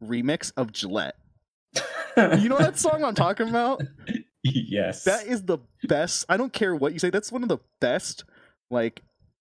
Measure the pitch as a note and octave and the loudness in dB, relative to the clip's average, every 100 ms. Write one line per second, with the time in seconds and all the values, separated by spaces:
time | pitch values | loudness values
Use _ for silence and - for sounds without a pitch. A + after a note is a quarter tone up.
0 | A2+ A#2+ B2+ E3 - - A#2 - G2 G2+ | -4 -2 0 -2 -4 -4 -4 -4 -4 -4
1 | C#2+ - _ _ _ _ _ - - - | -4 -8 _ _ _ _ _ -6 -6 -8
2 | - - G3+ G3+ A3+ C4+ D#4 - E4 D#4 | 0 4 6 6 4 4 4 2 0 2
3 | C#4+ G#3 F3 G#3 A3+ A#3 A#3+ C4+ C3+ - | 0 2 0 0 0 0 0 -2 -6 -10
4 | - B3 - _ C3 C3+ A2 G#2 F2+ - | -8 -8 -10 _ 0 0 0 -2 -2 0
5 | F#3 G#3 G#3+ A#3+ F#3 D#3+ A#2 - - D3 | 0 0 0 -4 -2 -4 -4 -8 0 0
6 | E3+ - - F#3+ C4 - G3 E3 C#3 E3+ | 0 -4 0 0 0 -2 0 0 0 0
7 | F3 F#3+ G#3 B3 A#3+ D3 _ - B2 C#3+ | 0 0 -2 -4 -2 -2 _ -2 0 0
8 | - - - _ _ _ - B2 A2+ - | -4 -12 -16 _ _ _ -4 -2 -2 -4
9 | _ _ _ _ | _ _ _ _